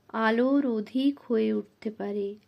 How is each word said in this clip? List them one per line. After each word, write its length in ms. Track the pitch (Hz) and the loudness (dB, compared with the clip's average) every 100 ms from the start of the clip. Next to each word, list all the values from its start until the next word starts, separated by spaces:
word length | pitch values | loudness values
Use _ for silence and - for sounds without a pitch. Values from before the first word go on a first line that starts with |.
| _ | _
আলোর 540 | 220 220 233 262 285 269 | 0 2 2 2 2 0
অধিক 520 | 220 208 262 277 277 | -2 -4 0 0 0
হয়ে 340 | - 226 220 | -2 0 0
উঠতে 380 | 214 202 - 220 | -2 -6 -10 -10
পারে। 440 | 214 202 208 196 214 | -8 -6 -6 -6 -8